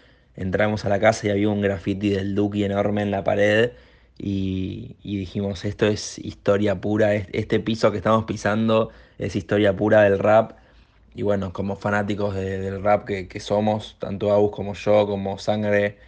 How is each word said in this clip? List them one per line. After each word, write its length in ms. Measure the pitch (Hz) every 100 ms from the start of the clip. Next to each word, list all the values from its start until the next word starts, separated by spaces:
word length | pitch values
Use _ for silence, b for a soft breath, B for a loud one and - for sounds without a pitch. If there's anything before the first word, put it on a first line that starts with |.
| b b b -
entramos 480 | 92 95 107 107
a 60 | 101
la 100 | 98
casa 280 | 107 110 104
y 20 |
había 180 | 101 104
un 140 | 101
graffiti 480 | 101 98 - 98 104
del 260 | 98 98 98
Duki 300 | 104 101 101
enorme 380 | 98 104 104
en 80 | 101
la 120 | 98
pared, 480 | 95 101 104 107 120 b b b b -
y, 800 | 101 98 95 95 95 95 120 -
y 140 | - 101
dijimos, 480 | 87 101 98 92 104
"Esto 220 | 101 107
es 320 | 101 - -
historia 600 | - - - 101 104 92
pura, 360 | 101 107 104 104
es-, 120 | 101
este 260 | - 101 110
piso 320 | 110 113 113
que 60 | 101
estamos 260 | 107 110
pisando 640 | 107 104 101 110 113 110 113 B B B
es 180 | 101 101
historia 400 | - 104 104 92
pura 280 | 107 107
del 160 | 101 98
rap". 380 | 104 110 110 - b b b b _
Y 100 | -
bueno, 280 | 104 101 95
como 240 | 90 98 98
fanáticos 580 | 104 104 101 101 104
de, 240 | 95 95 95
del 220 | 98 98
rap 240 | 101 104 -
que, 220 | 98 90
que 140 | 101
somos, 560 | - 104 107 107 - -
tanto 320 | - 98 104
Agus 180 | 104 104
como 220 | 104 101
yo, 320 | 98 104 104 104
como 320 | 98 98 101
Sangre, 600 | - 107 104 104 101 -